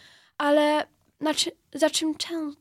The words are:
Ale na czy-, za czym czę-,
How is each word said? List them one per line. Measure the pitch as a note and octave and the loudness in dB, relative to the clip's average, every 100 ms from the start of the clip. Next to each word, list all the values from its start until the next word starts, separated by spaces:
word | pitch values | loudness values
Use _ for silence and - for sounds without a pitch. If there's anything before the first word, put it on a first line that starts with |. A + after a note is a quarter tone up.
| - _ _ - | -20 _ _ -4
Ale | D4 D4 D4+ D4+ - _ _ - | 2 4 4 2 -2 _ _ -6
na | D4+ | -4
czy-, | D4 E4+ - _ | -2 -4 -6 _
za | C#4 D#4 | 0 0
czym | - D#4+ D4+ | 0 -4 -4
czę-, | - E4+ D4+ D4 | -6 -8 -8 -12